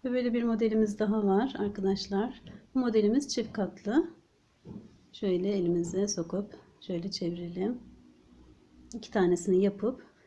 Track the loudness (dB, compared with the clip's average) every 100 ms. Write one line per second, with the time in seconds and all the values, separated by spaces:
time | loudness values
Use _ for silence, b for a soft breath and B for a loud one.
0 | 0 0 2 0 0 2 2 4 2 2
1 | 0 2 4 4 2 -2 -4 0 0 0
2 | -2 -2 -2 -6 B B -6 -2 2 4
3 | 4 2 0 -4 -4 -2 -4 -4 0 2
4 | 0 -6 _ _ _ _ -18 -16 -18 -20
5 | _ -6 -2 0 0 0 2 0 0 -2
6 | -2 -2 -4 -4 -6 B B _ -8 -6
7 | -6 -4 -6 -6 -8 -4 -4 -4 -10 -20
8 | -20 _ _ -20 -20 -20 _ -20 -16 -14
9 | -6 2 2 2 2 4 2 0 -4 -4
10 | B B